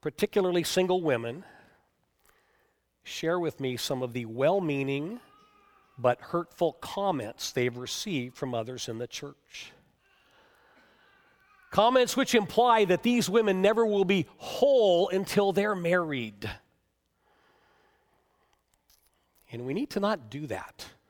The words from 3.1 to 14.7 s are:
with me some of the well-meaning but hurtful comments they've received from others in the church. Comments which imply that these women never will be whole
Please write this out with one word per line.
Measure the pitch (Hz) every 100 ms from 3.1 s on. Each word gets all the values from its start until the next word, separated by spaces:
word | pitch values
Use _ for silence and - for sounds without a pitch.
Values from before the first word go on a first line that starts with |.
| - 160 180
with | 165 -
me | 135 123
some | - 135
of | 127
the | 120 113
well-meaning | 113 139 196 170 139 139 139 156 240 - _ _ _ _ _ _ -
but | 123 123
hurtful | - 170 170 - 170
comments | - - - 196 151 107 - -
they've | - 123 120
received | 127 - - 156 123 -
from | 135 120
others | 113 127 -
in | 113
the | 123
church. | - 143 139 _ - - - _ _ _ _ _ _ _ _ _ _ _ _ _ _ _ _ _ _ _
Comments | - 226 254 247 240
which | 269 226
imply | 190 - 247 226 202
that | 180
these | 233 240 180
women | 214 214 185
never | 196 220 226
will | 202
be | 185 196 151 -
whole | - - 285